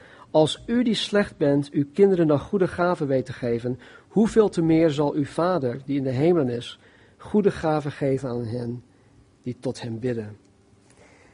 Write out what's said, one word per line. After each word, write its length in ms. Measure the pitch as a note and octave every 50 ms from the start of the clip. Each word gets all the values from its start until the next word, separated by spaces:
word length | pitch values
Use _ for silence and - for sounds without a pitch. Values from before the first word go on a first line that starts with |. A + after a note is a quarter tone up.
| - - - - - _
Als 320 | - D#3 D#3 C#3 - - -
u 180 | - A#3 B3 B3
die 100 | A#3+ G3+
slecht 440 | - - - G#3 G3+ G#3 - -
bent, 320 | - D#3+ C#3+ C#3+ C#3+ C#3+ -
uw 140 | - D3 C#3+ C#3+ -
kinderen 340 | - G3 G3+ F#3+ E3+ E3
dan 120 | D3+ D3 C3+
goede 280 | - - - G3 F#3
gaven 400 | D#3+ - - F3 F3+ F3 - D#3
weet 180 | C3+ C3+ C3 B2+
te 80 | - B2+
geven, 460 | - C3 A#2+ A#2 A#2 A#2 B2 B2+ - - - - - _
hoeveel 420 | _ - F#3+ A3+ G#3+ - A3 G#3 F#3+
te 120 | - F3+
meer 280 | E3 D#3+ D#3+ D#3+ E3 D#3+
zal 240 | C#3 D3 D3 C#3+ -
uw 120 | D3+ C#3
Vader, 560 | - - - E3 F3+ F#3 E3 C3 A#2+ A#2 C#3 C3+
die 120 | - C#3
in 60 | C#3+ C3
de 60 | C3+
hemelen 400 | B2 B2+ D3+ F3 F3+ E3 C3+ B2
is, 300 | A#2+ A#2+ A#2 - - - _ - _ _ _ _ _
goede 340 | _ - - - G#3+ G3 G3
gaven 400 | - - - D#3+ D#3 D3+ C#3+ D3
geven 380 | - - D3 C3+ C3+ C3 C3+ B2+
aan 160 | A#2+ A#2+ A#2+
hen 380 | G#2+ A#2 B2 A#2+ A#2 A#2+ A#2+ - _ _ _ _ _ _ _ _ _ _ _
die 160 | - B2 A#2+ -
tot 220 | - C3 A#2 -
hem 180 | - A#2+ A2+ A2
bidden?" 380 | A#2+ B2 A#2+ A2+ G#2+ G#2 G#2 - _ _ _ _ _ _ _ _ _ _ _ _ - _ _ _ _ _